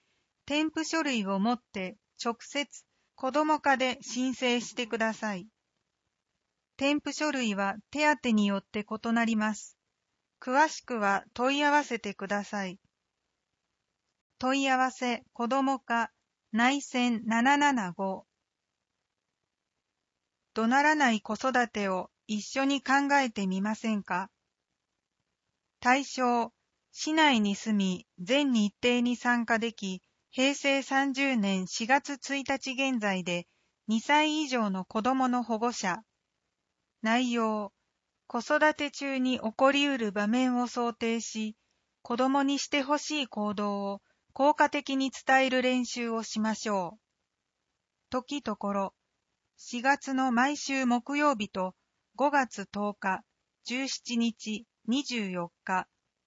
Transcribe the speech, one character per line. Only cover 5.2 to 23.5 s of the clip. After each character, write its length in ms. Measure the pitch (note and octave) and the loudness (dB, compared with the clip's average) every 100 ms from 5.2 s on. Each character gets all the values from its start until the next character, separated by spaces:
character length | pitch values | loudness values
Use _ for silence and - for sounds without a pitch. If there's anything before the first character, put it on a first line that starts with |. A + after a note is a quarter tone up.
| G#3+ F#3+ | -6 -6
い。 120 | G#3+ _ _ _ _ _ _ _ _ _ _ _ _ - | -10 _ _ _ _ _ _ _ _ _ _ _ _ -2
添 200 | C4+ D4 | 0 0
付 140 | D4 | -2
書 200 | C4+ D4+ | -4 -2
類 220 | C#4 A#3 | 0 -2
は 220 | G3 G3 G#3 - | -2 -2 -4 -8
手 240 | C#4 D4+ C#4+ | 0 2 2
当 160 | B3 | 2
に 160 | G#3+ G3+ | 2 2
よ 100 | G3 | 0
っ 60 | |
て 200 | - G#3+ | -4 -8
異 280 | G#3 A3 A#3 | -6 -6 -2
な 140 | A#3 A3+ | 0 2
り 100 | A3 | 0
ま 180 | G#3+ | -2
す。 240 | G#3 - _ _ _ _ _ _ _ | -4 -10 _ _ _ _ _ _ _
詳 280 | - C4 D#4 | -2 2 2
し 120 | - | 0
く 180 | - A#3+ | -8 -2
は 240 | G3+ G3 - | 0 0 -2
問 220 | - B3 C#4 | -2 0 2
い 80 | |
合 80 | D4 | 2
わ 120 | D4 | 2
せ 160 | C#4+ A#3 | 0 -4
て 160 | G#3 G3 | -6 -8
く 120 | F#3+ | -4
だ 160 | G3+ | -4
さ 220 | G3+ G#3 F#3+ | -4 -6 -6
い。 140 | F#3 _ _ _ _ _ _ _ _ _ _ _ _ _ _ _ - | -8 _ _ _ _ _ _ _ _ _ _ _ _ _ _ _ -6
問 240 | B3+ C4+ | -2 0
い 60 | C4+ | 2
合 80 | C4 | 2
わ 140 | C4 | 0
せ、 320 | - B3 A#3 - | -2 -4 -4 -6
子 140 | - A#3 | -6 -2
ど 140 | C4+ | 0
も 180 | C4+ C4+ | 0 -2
課、 320 | - A#3 A3+ _ _ _ _ | -2 -2 -2 _ _ _ _
内 300 | G#3+ A#3+ C#4 | 0 2 0
線 400 | - B3+ B3 A3+ A#3 | -2 -2 0 0 -2
七 320 | A3+ B3+ C#4+ | 2 4 4
七 340 | C#4+ C4 F#3 | 4 2 -2
五。 340 | F3 G3 F#3+ - _ _ _ _ _ _ _ _ _ _ _ _ _ _ _ _ _ _ _ _ _ _ | -4 -6 -6 -12 _ _ _ _ _ _ _ _ _ _ _ _ _ _ _ _ _ _ _ _ _ _
怒 140 | - A3+ | -2 2
鳴 140 | C4 | 4
ら 140 | D4 D#4 | 4 4
な 160 | C4 | 4
い 100 | A3 | 2
子 140 | - G#3+ | -2 -4
育 320 | C4 B3+ A#3 | 0 2 2
て 220 | A3 G3+ | 0 -2
を 200 | F#3 F3+ _ - | -2 -4 _ -8
一 140 | G#3+ | -6
緒 240 | - C4+ C#4 | -4 -2 0
に 160 | C#4 | 0
考 320 | - C4+ C#4 C#4 | 2 2 4 2
え 140 | B3+ | 2
て 160 | G#3+ | 0
み 160 | G3 | -2